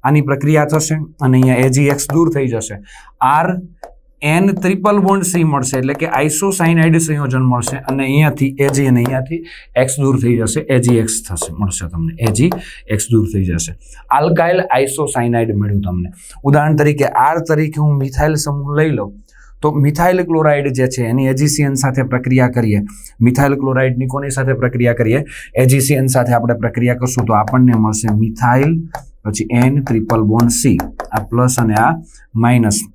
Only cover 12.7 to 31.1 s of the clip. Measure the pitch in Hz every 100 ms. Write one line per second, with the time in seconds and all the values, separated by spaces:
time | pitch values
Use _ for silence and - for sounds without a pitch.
12.7 | - - 107 - 117 104 98 92 85 82
13.7 | 85 - - - 131 156 165 170 185 185
14.7 | 127 139 - 147 131 120 117 113 101 101
15.7 | 101 95 90 87 - - - 139 147 151
16.7 | 147 147 139 139 - 135 165 165 156 156
17.7 | 151 151 143 135 131 151 151 147 143 143
18.7 | 147 156 127 101 101 - - - - 147
19.7 | 135 143 151 175 185 175 160 156 147 143
20.7 | 127 127 127 117 123 131 131 147 143 143
21.7 | 135 139 131 113 127 127 127 123 123 113
22.7 | 104 101 - - _ 117 127 143 139 135
23.7 | 127 131 123 131 139 139 131 131 113 123
24.7 | 120 120 117 110 127 143 - - - 127
25.7 | 135 131 143 131 127 123 120 120 120 110
26.7 | 120 123 123 123 127 107 110 107 127 127
27.7 | 113 107 107 110 107 110 110 123 127 143
28.7 | 165 165 - - - 104 104 107 120 127
29.7 | 139 131 113 107 113 107 110 120 117 -
30.7 | 90 - - -